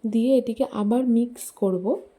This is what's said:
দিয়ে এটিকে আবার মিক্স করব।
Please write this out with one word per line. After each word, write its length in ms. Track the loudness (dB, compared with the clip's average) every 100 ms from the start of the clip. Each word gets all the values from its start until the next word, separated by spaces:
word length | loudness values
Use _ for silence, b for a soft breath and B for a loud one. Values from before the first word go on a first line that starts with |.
| 0
দিয়ে 300 | 0 4 2
এটিকে 280 | 2 -4 -4
আবার 340 | -2 0 0 2
মিক্স 440 | 2 0 -6 -16
করব। 500 | -2 -2 0 -2 -4 -6